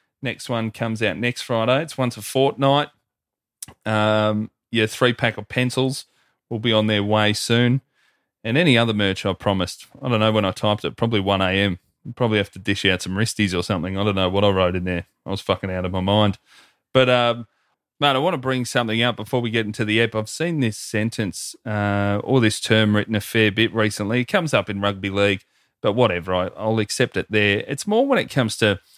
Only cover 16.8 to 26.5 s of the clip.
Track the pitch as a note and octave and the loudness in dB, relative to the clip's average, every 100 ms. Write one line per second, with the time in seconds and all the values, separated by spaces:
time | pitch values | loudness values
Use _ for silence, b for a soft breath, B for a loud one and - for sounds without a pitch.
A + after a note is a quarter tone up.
16.8 | _ C3 B2+ B2 A#2+ A#2 A#2 _ _ _ | _ 2 4 4 2 -2 -8 _ _ _
17.8 | _ - C#3+ C3 E3 D#3+ B2 B2+ A#2+ B2+ | _ -2 0 2 0 -2 -2 -2 -2 -2
18.8 | A2+ A2 A#2+ A2+ G#2+ B2+ A#2+ A2+ G#2+ G#2+ | 0 2 0 -2 -4 -2 0 -2 -2 -4
19.8 | G#2+ A2 A#2 A2 G#2+ - E3+ D#3+ A#2 - | 0 2 2 0 -6 -4 -4 0 -2 -4
20.8 | - A2 A2 - G#2+ - - - A2+ G#2+ | -6 -4 -4 -4 -6 -6 -12 -12 -6 -2
21.8 | G#2 G2+ G2+ G2+ - C3 A2 - - A2 | 0 0 0 -2 0 2 2 0 0 2
22.8 | G#2+ G#2 G#2+ A2 - A#2 G#2+ G2 A2+ A2 | 4 2 0 -4 -2 2 2 2 0 0
23.8 | G#2+ - G#2 B2 A#2+ G3+ E3 A2+ G2 G2+ | -2 -2 -4 -2 0 -2 0 0 0 -2
24.8 | G2+ G2 G2 G2 G2+ F#2+ _ _ _ _ | -2 -2 -4 0 0 0 _ _ _ _
25.8 | A2 G#2 A#2+ F2 E2+ F#2 F#2 | -2 2 2 2 -2 -2 -2